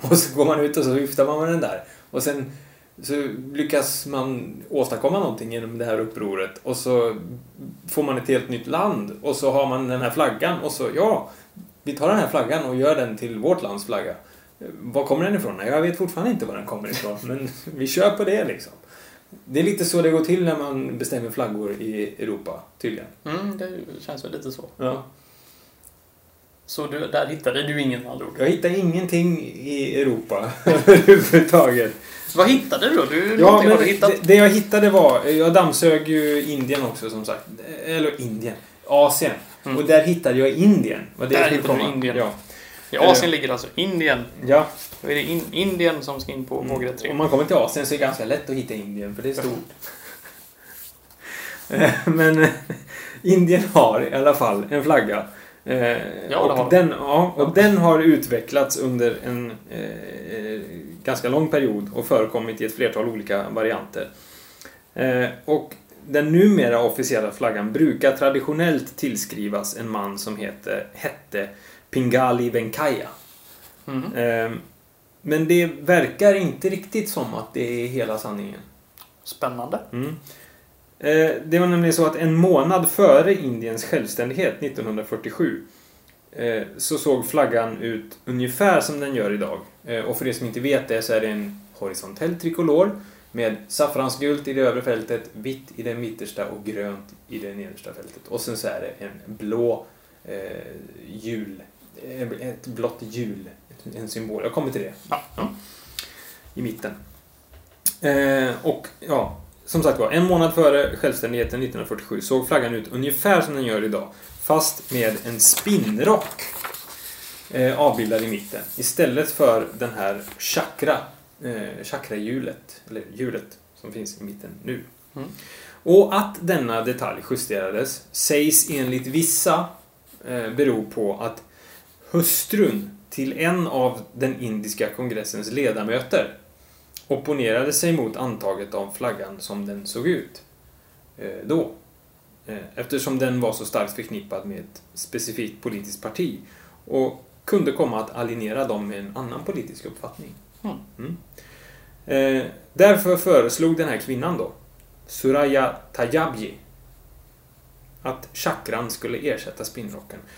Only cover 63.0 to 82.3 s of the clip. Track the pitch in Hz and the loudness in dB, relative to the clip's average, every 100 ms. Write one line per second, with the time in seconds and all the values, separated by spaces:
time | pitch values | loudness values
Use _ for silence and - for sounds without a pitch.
63 | 117 110 101 101 110 110 110 104 - - | -4 -4 -4 -4 -2 -2 -2 -2 -6 -10
64 | - - - - - - - - _ - | -10 -14 -20 -20 -20 -20 -20 -20 _ -4
65 | 131 127 117 - - 151 - - _ - | 0 0 -2 -4 -2 -2 -2 -16 _ -20
66 | 143 143 151 170 208 185 120 117 117 - | -2 0 4 6 8 6 4 4 2 0
67 | 131 113 104 - 120 107 104 135 151 110 | 0 0 -2 -2 -2 -2 -2 2 2 4
68 | 139 135 139 135 143 156 170 139 - - | 2 4 2 2 0 0 2 0 -2 -6
69 | 139 104 - 110 101 101 101 110 117 107 | -4 -4 -6 -6 -4 -4 -6 -8 -6 -6
70 | 98 98 110 107 101 - 101 101 - - | -6 -8 -10 -8 -10 -10 -6 -6 -8 -10
71 | 151 - - 101 101 - - - _ 131 | -10 -10 -10 -8 -8 -10 -20 -20 _ -2
72 | 123 127 127 120 120 117 113 143 151 117 | 2 2 2 2 0 -2 -4 -2 -2 -2
73 | - - - - - - - - - 131 | -6 -16 -20 -20 -20 -20 -20 -20 -10 -8
74 | 127 123 120 113 113 117 - _ _ _ | -6 -2 0 0 -2 -6 -14 _ _ _
75 | _ _ 147 156 160 175 170 - - 175 | _ _ -2 0 4 4 2 0 2 4
76 | 127 - 202 196 165 127 185 190 - 220 | 2 4 4 6 2 -2 -4 -4 -6 -6
77 | - 156 117 110 113 127 120 120 123 127 | -4 -4 -6 -8 -8 -6 -4 -4 -4 -2
78 | 110 110 113 101 101 - - _ _ - | -2 -4 -6 -8 -10 -12 -18 _ _ -20
79 | - _ - - 127 123 131 208 - 120 | -20 _ -18 -6 -6 -6 -8 -8 -8 -8
80 | 147 160 - - - - _ _ _ - | -8 -10 -16 -20 -20 -20 _ _ _ -6
81 | 143 156 160 113 160 170 180 175 170 165 | 2 4 4 0 0 2 4 4 4 4
82 | 156 160 165 | 2 2 2